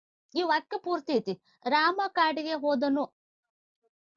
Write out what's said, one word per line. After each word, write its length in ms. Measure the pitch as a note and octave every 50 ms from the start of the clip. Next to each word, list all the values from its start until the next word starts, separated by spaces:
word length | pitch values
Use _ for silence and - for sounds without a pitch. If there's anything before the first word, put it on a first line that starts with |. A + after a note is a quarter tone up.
| _ _ _ _ _ _ -
ಈ 80 | D#4
ವಾಕ್ಯ 360 | F4+ E4 D4+ D#4+ D#4 _ G#4 G4+
ಪೂರ್ತಿ 340 | - F4 F4 E4 C#4 -
ಐತಿ. 220 | D4+ A3+ A3 G3 F#3 - _ _ _ _ -
ರಾಮ 340 | B3 C#4 D4+ D#4 E4+ F#4 G4 G4 F#4+
ಕಾಡಿಗೆ 460 | - F4+ D#4+ D#4+ D4 D#4 D4+ D#4 D#4+
ಹೋದನು, 500 | D4 C4+ D4 C#4+ B3 C#4+ C#4+ C#4 D4 C4+ - _ _ _ _ _ _ _ _ _ _ _ _ _ _ _ _ _ _ _ _ _